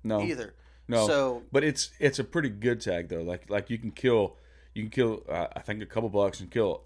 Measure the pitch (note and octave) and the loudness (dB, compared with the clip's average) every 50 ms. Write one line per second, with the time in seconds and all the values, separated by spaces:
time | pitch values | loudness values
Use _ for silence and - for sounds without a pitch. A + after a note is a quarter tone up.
0 | - A2 A2 G#2 G#2 - D3+ B2+ A2 G2 - - - - - - - - A#2 A2+ | -4 -2 0 0 0 -2 -2 -4 -6 -10 -14 -20 -20 -20 -20 -20 -8 0 2 2
1 | G#2+ G#2+ D3+ C#3 C3+ C3 B2 A#2+ - - - C#3 D3 D3+ C#3+ - - - - - | 4 4 4 4 2 2 -2 -4 -8 0 2 2 2 4 0 0 -4 -6 -4 0
2 | D3+ C#3 C3+ - A#2 - - E3+ D3 B2 G2+ G2+ A2+ B2 A#2+ G#2+ - G#2 F2+ F2 | 0 0 2 0 -4 -2 -2 -2 -2 -2 -4 -2 0 0 0 0 -2 -4 -4 -4
3 | F2 D#2 F2 E2 E2 F2 F2+ F2 - - G2+ G2+ G2+ - A#2 A#2 - G#2+ - - | -4 -4 -6 -6 -4 -4 -6 -8 -6 -4 -4 -4 -2 -4 -6 -6 -6 -8 -8 0
4 | - B2+ A#2+ A2 G2+ F#2 - - - - - - - - - A2 G#2+ A2 - C3 | 2 4 6 6 4 2 0 -8 -20 -20 -20 -20 -20 -12 -8 -8 -8 -4 0 2
5 | B2 A2+ A2 - - - D2+ E2+ E2 - - - - - G#2 G#2+ G#2 - - A2 | 2 2 2 -2 -6 -6 -4 -2 -2 -4 -6 -10 -8 -8 -8 -8 -8 -6 -4 -4
6 | A#2 A2 F#2+ G2+ G2+ G2 F#2+ - F#2+ E2+ - A#2+ G#2+ F#2 E2 - - | -2 0 2 2 2 2 0 -4 -12 -4 0 2 2 2 0 -2 -6